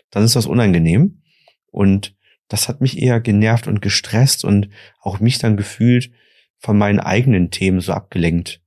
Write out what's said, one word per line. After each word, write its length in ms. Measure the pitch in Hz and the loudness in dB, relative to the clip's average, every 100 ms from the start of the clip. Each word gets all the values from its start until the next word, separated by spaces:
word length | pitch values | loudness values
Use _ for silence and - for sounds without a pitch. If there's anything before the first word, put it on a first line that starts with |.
| _ | _
dann 140 | 101 | 0
ist 120 | 113 123 | 2 2
das 120 | - | 0
unangenehm. 720 | 113 104 87 82 95 196 - _ _ _ _ _ | 0 2 2 4 4 2 -2 _ _ _ _ _
Und 440 | - 98 98 - _ _ _ - | 0 2 2 -2 _ _ _ -10
das 200 | 101 - | -6 -6
hat 140 | - | -2
mich 200 | 131 - | -4 0
eher 180 | 127 117 | 0 0
genervt 460 | 117 101 110 117 - | 0 0 2 0 -2
und 140 | 104 | -4
gestresst 600 | 101 - - 107 131 - | -4 -4 -2 0 0 0
und 260 | - 101 101 - - _ | 0 0 -2 -12 -20 _
auch 180 | 98 98 | -10 -2
mich 180 | 113 - | -2 0
dann 200 | 117 101 | -2 -2
gefühlt 540 | 98 - 117 123 123 _ _ _ _ _ | -4 -2 2 2 -2 _ _ _ _ _
von 200 | - 104 | -2 2
meinen 220 | 104 104 | 2 0
eigenen 520 | - 104 127 95 90 | 0 0 2 2 0
Themen 280 | - 95 92 | -2 -2 -2
so 140 | 92 | -4
abgelenkt. 680 | 95 - 90 82 85 - - | -8 -6 -2 -2 -2 -6 -16